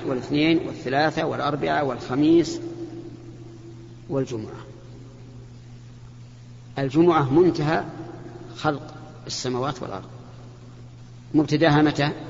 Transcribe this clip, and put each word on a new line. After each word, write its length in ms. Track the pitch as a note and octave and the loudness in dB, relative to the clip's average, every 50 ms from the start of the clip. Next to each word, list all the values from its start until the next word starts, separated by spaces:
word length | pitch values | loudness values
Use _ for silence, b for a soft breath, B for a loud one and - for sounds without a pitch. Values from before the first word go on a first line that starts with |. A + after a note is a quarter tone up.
| - | -2
والاثنين 520 | D3 C3+ B2 A#2+ A#2 C#3+ D3 D3+ E3 E3 D#3+ - | -4 -4 -4 -2 -2 0 2 4 4 4 2 0
والثلاثة 580 | - - - - B2 C3 C#3+ D#3 D#3 D3 D#3+ E3 | -4 -8 -8 -6 -2 0 2 2 2 0 0 -2
والأربعاء 600 | D3 B2 B2 C3 C#3+ C#3+ C#3+ D#3+ D#3+ D3+ D3+ D3 | -2 -2 -2 -2 -2 -2 -2 0 0 0 0 0
والخميس 760 | C3+ B2 A#2 - - B2+ C#3 D3+ D#3 E3 E3+ D#3+ - - - - - - - - - - - - - - - - - - - - - - - - - - - - - - - - - | -2 -4 -6 -6 -2 0 2 6 6 6 6 4 2 -2 -6 -8 -10 -10 -10 -12 -12 -12 -14 -14 -14 -16 -16 -16 -18 -18 -18 -18 -18 -18 -18 -18 -18 -18 -18 -18 -18 -20 -18 -10 -4
والجمعة. 560 | - C3+ C3 B2 B2 A2 G#2+ - - - - - - - - - - - - - - - - - - - - - - - - - - - - - - - - - - - - - - - - - - - - - - - | -2 -2 -2 -2 -4 -8 -8 -10 -12 -14 -16 -18 -18 -18 -18 -18 -18 -18 -18 -20 -20 -20 -20 -18 -18 -18 -18 -18 -20 -20 -20 -20 -20 -20 -20 -20 -20 -20 -20 -20 -20 -20 -20 -20 -20 -20 -20 -20 -20 -20 -20 -10 -4 -4
الجمعة 540 | C#3 C3+ B2 D#3 E3+ F3 E3 D#3+ C#3+ B2+ C#3 | -2 2 4 6 8 8 6 6 4 6 6
منتهى 500 | E3 F#3 E3+ - - D3 D3+ E3 G3 - - - - - - - - - - - - - - - | 6 6 6 4 2 0 0 0 0 -2 -4 -10 -12 -12 -12 -14 -14 -14 -14 -14 -16 -16 -16 -10
خلق 380 | - - D#3 D3 C3+ D3 - - - - - - - - | -2 0 0 0 -2 -6 -12 -16 -16 -16 -18 -18 -16 -12
السماوات 560 | - - - - B2+ B2+ B2 B2+ D3 C#3+ - - | -10 -8 -6 -4 -2 -2 -2 -2 -4 -4 -6 -8
والأرض، 220 | - G2 F#2 F#2 - - - - - - - - - - - - - - - - - - - - - - - - - - | -8 -8 -10 -10 -12 -16 -18 -18 -18 -18 -18 -18 -18 -18 -18 -20 -20 -18 -18 -18 -20 -18 -20 -20 -20 -20 -20 -8 0 2
مبتداها 480 | D3+ D3+ C#3 D3+ C#3+ E3 D#3+ D3 D3 | 2 2 4 2 4 6 6 6 6
متى؟ 280 | D3+ D3+ C#3+ - C#3+ D3 D#3 - - | 6 4 4 2 0 0 -2 -6 -10